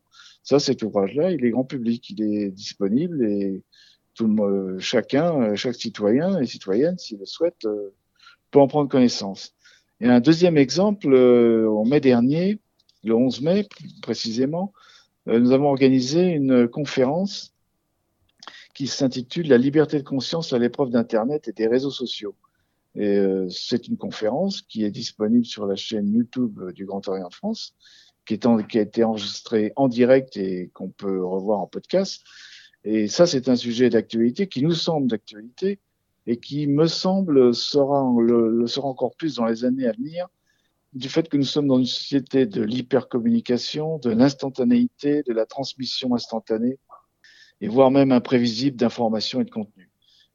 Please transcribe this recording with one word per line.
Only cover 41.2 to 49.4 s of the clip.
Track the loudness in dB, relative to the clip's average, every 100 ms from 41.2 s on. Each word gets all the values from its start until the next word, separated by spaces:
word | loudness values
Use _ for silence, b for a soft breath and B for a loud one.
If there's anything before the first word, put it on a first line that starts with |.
| -2
que | -2
nous |
sommes | 0 0 2
dans | 2
une | 2
société | -4 -2 -2 0 0 0
de | 0
l'hypercommunication, | -4 -4 0 -2 0 -2 0 0 0 -4 -4 -6 -6 -4
de | -2
l'instantanéité, | 2 2 2 -8 -2 2 4 2 -2 -2 -2
de | -2
la | -2 -4
transmission | -6 -10 -10 -10 -6 -2
instantanée, | -4 -4 -8 -4 -2 -2 -4 _ B _ _ b b b b
et | -2
voire | 4 6
même | 6 4
imprévisible | 4 2 2 2 0 -2 0
d'informations | -2 0 -2 -2 -4
et | -4